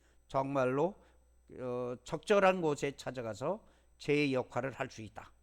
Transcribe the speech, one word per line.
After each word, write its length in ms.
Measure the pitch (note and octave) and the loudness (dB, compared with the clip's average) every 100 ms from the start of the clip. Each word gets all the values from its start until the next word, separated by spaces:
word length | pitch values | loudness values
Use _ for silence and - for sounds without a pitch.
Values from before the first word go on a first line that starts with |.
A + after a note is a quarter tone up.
| _ _ _ | _ _ _
정말로, 720 | C#3 C3+ C#3 B2+ C3+ E3+ G#3 - - _ - - | -2 0 2 2 2 0 -2 -20 -20 _ -20 -20
어, 420 | - B2+ B2 B2 B2 | -10 -6 -4 -6 -8
적절한 580 | - D#3+ - G3+ F#3+ F#3+ | -8 -8 4 6 6 4
곳에 360 | D#3+ D3 C#3+ C3+ | 0 0 -2 -4
찾아가서 640 | C3+ B2+ A2+ G2+ C#3 G#3 - _ _ _ | -8 -6 -8 -4 -4 -4 -10 _ _ _
제 360 | - D3 D3 | 0 2 4
역할을 400 | B2+ A#2+ B2 C3 | 2 0 -4 -4
할 160 | - C3 | -6 -8
수 120 | - | -8
있다. 280 | G#2+ - - - | -14 -14 -18 -20